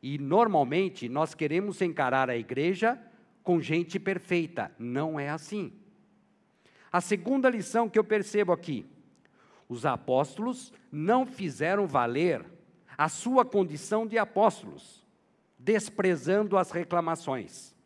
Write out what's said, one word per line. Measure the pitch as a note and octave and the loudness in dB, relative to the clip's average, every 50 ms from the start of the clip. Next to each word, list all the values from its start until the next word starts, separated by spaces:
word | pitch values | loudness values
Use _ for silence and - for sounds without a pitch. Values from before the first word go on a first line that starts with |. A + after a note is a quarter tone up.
| - | -8
E, | C3 C#3+ D3 | -6 -6 -6
normalmente, | C#3 C3+ D#3+ G#3 A#3 A3+ G3 D#3 C#3+ B2 C#3+ F3 G3 F#3 F#3+ - - A#2 | -2 2 6 6 6 6 4 2 2 2 2 0 0 0 -4 -6 -8 -6
nós | B2 C#3+ D#3+ D#3 D#3 | -2 -2 -2 -2 -2
queremos | - D#3 D3 D3+ F3 G3+ G#3 F#3+ - | -4 -2 0 0 0 -2 -2 -4 -2
encarar | F#3+ F3 D#3 - C#3+ B2+ B2+ C3+ C3 B2+ | -2 -2 0 0 0 2 2 2 2 2
a | B2 | 0
igreja | A#2 A2+ - B2+ B2+ D3 F3 F#3+ F3 A3 A3+ B3 B3 - - _ _ _ _ _ _ _ | -4 -4 -4 -4 0 0 0 0 2 2 0 0 0 -8 -20 _ _ _ _ _ _ _
com | - F3 E3 | 2 2 2
gente | D3 - D#3+ E3+ F3 E3 - G3 | 2 0 -2 -2 -2 -2 -6 -4
perfeita. | - G3 G3 F3+ - - F3+ F3 E3 D3+ - - G#2+ - - _ | -2 -2 -4 -4 -2 0 0 0 0 -2 -4 -6 -8 -8 -8 _
Não | A#2 A#2+ B2 C3+ D3+ D#3+ D#3+ D3+ | -8 -4 -4 -2 -2 -2 -4 -6
é | C#3+ C#3+ | -6 -6
assim. | D3+ D#3+ D3+ - G3+ G#3 F#3 - - - - - _ _ _ _ _ _ _ _ _ _ _ _ _ _ _ _ _ _ - - - | -6 -8 -8 -8 -8 -6 -6 -8 -10 -16 -20 -20 _ _ _ _ _ _ _ _ _ _ _ _ _ _ _ _ _ _ -18 -2 -2
A | F3+ | -2
segunda | F3 - G#3 F#3 E3+ G#3 C4+ C4+ B3+ C4 | 0 0 -2 -2 0 0 0 4 4 4
lição | B3 A3 F3+ - - A3+ A#3 G#3+ | 2 2 -6 -2 0 0 0 4
que | - G#3+ | 2 2
eu | G#3 | 2
percebo | G#3 G#3+ G#3+ G3 G#3 - G#3 G#3 F3 F3 | 4 0 0 0 0 0 0 2 2 2
aqui: | E3 - - D3 A2 - - - - _ _ _ _ _ _ _ _ _ _ _ _ _ _ | 0 0 -6 -6 -6 -6 -12 -20 -20 _ _ _ _ _ _ _ _ _ _ _ _ _ _
os | B2 A#2+ B2 | -10 -4 -2
apóstolos | D3 B2+ A#2 - - B2+ B2+ D3 D3+ - - G#3+ B3 B3+ B3+ - - - - _ _ | -2 -2 -2 0 2 2 2 2 0 -4 -6 -4 -4 -4 -6 -12 -20 -20 -20 _ _
não | - D3+ D#3 F#3 A#3 B3+ C4 | -8 -4 0 2 2 2 2
fizeram | B3+ B3+ - F#3+ E3+ C3 A2+ D3 E3 F#3+ G3+ G3+ | 0 -6 -8 -8 -8 -4 -2 -2 0 2 0 0
valer | E3+ C#3 C#3 A#2+ A#2 A#2+ C3+ E3+ F3+ D#3 A2+ - - - - - _ _ _ _ _ - - | 2 2 2 2 2 0 0 2 0 0 -2 -4 -12 -20 -20 -20 _ _ _ _ _ -2 0
a | D3 D#3+ | 0 0
sua | - - - A#3+ B3+ C4 A#3+ | 0 -4 -4 2 4 4 4
condição | B3 - G3+ F#3+ E3 D3 D3 - - G#3 A3 A3+ | 4 2 0 0 0 -2 -10 -6 -2 -2 -2 0
de | A3 A3 A3+ | 0 0 0
apóstolos, | G#3 A3 - G3 G#3+ G#3+ - - - G#2 C#2+ C#2+ - - - - _ _ _ _ _ _ _ _ _ _ _ _ | 0 0 2 4 4 4 2 0 -14 -16 -16 -16 -20 -20 -20 -20 _ _ _ _ _ _ _ _ _ _ _ _
desprezando | B2 B2+ A3 G#3+ G#3+ - - - F#3+ F#3+ F3 D3+ B2 D3 F#3 G#3 G#3+ G3+ F#3 F#3+ | 0 2 2 2 0 -4 -6 0 0 2 2 0 0 0 2 2 2 2 2 2
as | F3+ - | 2 2
reclamações. | - F3 F3 - F3+ F3 E3 E3 E3 D#3 - - C3+ B2+ G2 - - - - - _ _ _ | -2 -6 -4 -2 -2 0 0 0 -4 -4 -4 -4 -4 -4 -6 -10 -14 -20 -20 -20 _ _ _